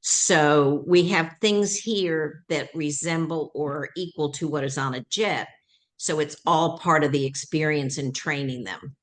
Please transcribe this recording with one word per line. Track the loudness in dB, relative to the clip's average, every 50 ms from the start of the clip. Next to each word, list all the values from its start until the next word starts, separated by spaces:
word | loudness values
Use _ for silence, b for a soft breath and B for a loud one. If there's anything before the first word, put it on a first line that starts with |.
So | -2 -2 0 0 2 4 4 4 6 6 6 6 6 4 2 0 2
we | 4 4 6 6 4
have | 2 0 0 -2 -4 _
things | 0 2 2 2 2 0 -2
here | -4 -4 -2 -2 0 0 0 0 -2 -2 -4 -6 -12 _ _
that | -4 -4 -4 -6 -6
resemble | -4 -4 -4 -4 -4 -4 -2 0 0 0 0 -2 -4 -4 -4 _
or | -4 -4 -4 -4
are | -4 -6 -8 -6
equal | -8 -8 -8 -4 -4 -4 -2
to | -2 -4 -4 -2
what | -2 -2 -2
is | -2 -2 -2
on | -2 -2 -2
a | -4 -6 _
jet. | -2 -2 0 0 0 -2 -4 -8 -12 _ _ _ _ _ _ _ _ _
So | -4 -2 0 0
it's | -2 -2 -4 -6 _
all | 2 4 4 4 2 0 -2
part | 2 4 4 4 4
of | 2
the | 2 0 0
experience | -2 -4 -6 -8 -4 -2 0 0 0 0 0 -2 -4 -4 -4
in | -6 -6
training | -6 -6 -4 -4 -4 -2 -2 -4 -4 -6 -8
them. | -10 -10 -10 -12 -16 -18 _